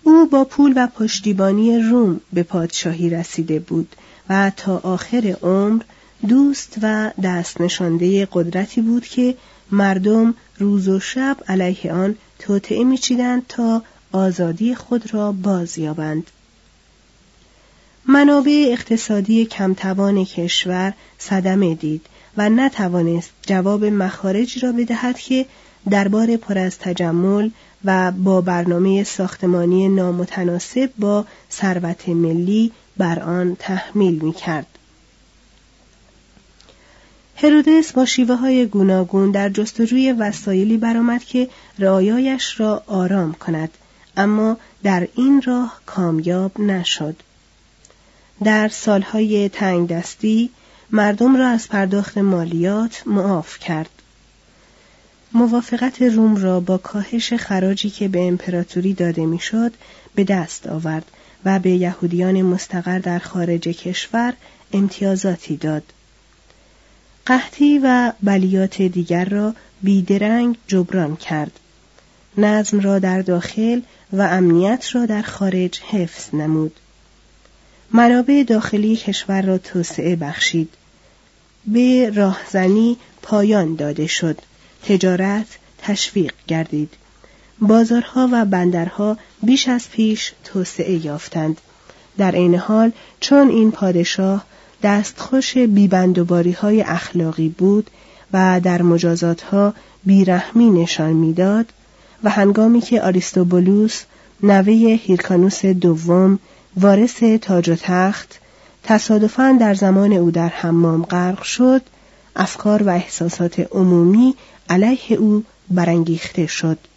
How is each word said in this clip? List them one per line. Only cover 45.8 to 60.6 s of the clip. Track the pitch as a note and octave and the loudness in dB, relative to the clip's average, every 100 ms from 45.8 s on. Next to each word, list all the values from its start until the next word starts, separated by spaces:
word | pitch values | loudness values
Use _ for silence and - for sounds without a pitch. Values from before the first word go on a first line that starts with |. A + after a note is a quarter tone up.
| - | -12
کامیاب | - F3 D#3+ E3 F3+ F#3+ G3+ | -4 -2 -2 -2 -2 -4 -2
نشد. | G#3 F#3+ F3 - D3+ D#3+ _ _ _ _ _ _ _ _ _ _ _ _ | -2 -2 -4 -6 -8 -10 _ _ _ _ _ _ _ _ _ _ _ _
در | G#3 G#3+ G#3+ | 0 2 0
سالهای | - - G3+ G3 A3 G#3+ G#3 G3+ | -4 0 0 0 -2 -2 0 -2
تنگ | - G3 F3 E3+ | -2 -2 -2 -2
دستی | E3+ F#3 - G#3+ A3 A#3+ _ _ _ _ | -4 -8 -6 -2 0 -2 _ _ _ _
مردم | G#3+ G#3 G#3 B3 C4 | 0 0 0 2 2
را | B3+ | 2
از | A#3 - | -2 -4
پرداخت | G3+ G3 G3+ G3+ - | -4 -2 -2 -4 -2
مالیات | G3 F3+ E3+ E3+ F3 G#3 A3+ - - | 0 0 -2 -2 -2 -2 -4 -8 -4
معاف | G3+ F#3+ F#3 D#3 - | -2 -2 -4 -6 -14
کرد. | - D#3+ D#3+ _ _ _ _ _ _ _ _ _ _ _ _ _ _ | -8 -8 -8 _ _ _ _ _ _ _ _ _ _ _ _ _ _
موافقت | A3+ A#3+ A#3+ A#3 A#3 B3+ - | 0 2 0 -4 -4 -4 0
روم | B3+ A3 A3 G#3 | 0 4 2 2
را | F#3 F#3 | 0 -2
با | F3+ F#3 | 0 -4
کاهش | - G#3 G3 A#3 - | -4 -10 -6 -6 -4
خراجی | A#3+ - F#3+ F#3+ G3 G#3 | -6 -4 -2 -2 -2 -6
که | - G3+ | -6 -4
به | F#3 F3+ | -2 -2
امپراتوری | F3+ - F3 F3 F3+ F#3 | -2 -4 -6 -4 -4 -4
داده | F#3+ F3 E3+ D#3+ | -2 -2 -2 -4
می‌شد | E3+ - A3 A#3 A3+ - - - - | -4 -4 -4 -4 -6 -20 -20 -8 -4
به | |
دست | G3 G3 E3 - | 0 -2 -4 -10